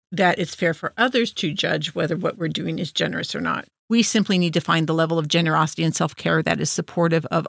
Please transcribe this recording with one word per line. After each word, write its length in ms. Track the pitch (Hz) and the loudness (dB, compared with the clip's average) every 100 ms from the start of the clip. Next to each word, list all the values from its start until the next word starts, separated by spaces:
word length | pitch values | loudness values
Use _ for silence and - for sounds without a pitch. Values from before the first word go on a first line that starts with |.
| _ | _
that 260 | 185 180 - | 0 2 2
it's 160 | 170 | -2
fair 200 | - 175 | -2 -2
for 180 | 160 - - | -2 -6 -2
others 360 | 247 254 226 | 0 2 0
to 180 | - 175 | -2 -4
judge 420 | 147 - 156 151 | -2 0 -2 -2
whether 220 | 175 160 165 | -2 -2 0
what 220 | - - | -2 -2
we're 100 | 160 | -4
doing 300 | 156 170 160 | -4 -4 -4
is 140 | 165 | -6
generous 420 | - 165 165 170 | -2 -2 -4 -6
or 60 | - | -6
not. 260 | 165 - - _ - | -4 -4 -6 _ 0
We 160 | 226 | 2
simply 340 | 226 220 196 185 | 4 2 2 2
need 160 | 175 | 2
to 60 | 170 | 2
find 260 | - 165 160 | 0 2 2
the 80 | |
level 240 | 160 160 165 | 2 2 0
of 80 | 156 | 2
generosity 560 | 175 165 156 156 - | 2 2 2 0 0
and 120 | 160 | 0
self-care 480 | - 160 - 170 165 | 0 -2 -2 0 0
that 160 | 160 160 | 2 0
is 100 | 151 | 0
supportive 560 | - 165 - 170 165 - | -2 -4 0 2 2 0
of 220 | 165 | -2